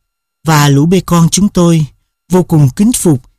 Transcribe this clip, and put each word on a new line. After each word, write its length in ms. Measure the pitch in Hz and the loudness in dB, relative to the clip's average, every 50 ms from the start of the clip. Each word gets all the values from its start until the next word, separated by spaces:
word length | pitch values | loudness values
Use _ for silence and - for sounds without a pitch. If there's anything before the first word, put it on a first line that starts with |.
| _ _ _ _ _ _ _ _ - | _ _ _ _ _ _ _ _ -4
và 240 | 151 160 147 147 143 | -2 0 0 2 2
lũ 180 | 139 139 147 | 2 0 0
bê 140 | 165 190 180 | 0 0 -2
con 280 | - - 175 170 165 160 | -2 0 0 0 0 0
chúng 200 | - 185 190 208 | 0 -2 -4 -2
tôi 380 | - 185 175 175 170 160 156 131 - _ _ _ _ _ _ - 170 | -2 0 0 0 0 0 -2 -6 -10 _ _ _ _ _ _ -4 -2
vô 100 | 185 165 | -2 -2
cùng 260 | - 165 156 147 131 - | 0 0 0 0 0 0
kính 160 | - 208 226 254 | 0 -2 -2 -2
phục 300 | - - 175 151 127 - _ _ | -2 -2 -2 -2 -2 -4 _ _